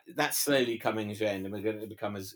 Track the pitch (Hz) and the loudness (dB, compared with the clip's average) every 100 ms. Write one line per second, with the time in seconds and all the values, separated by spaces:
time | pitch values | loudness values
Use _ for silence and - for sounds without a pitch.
0 | - 170 147 - - 139 120 113 120 107 | -8 -2 0 2 4 4 4 2 0 0
1 | 104 104 107 98 95 101 101 107 107 104 | -2 0 0 0 -4 -2 0 -2 -6 -6
2 | 107 101 95 | -6 -6 -8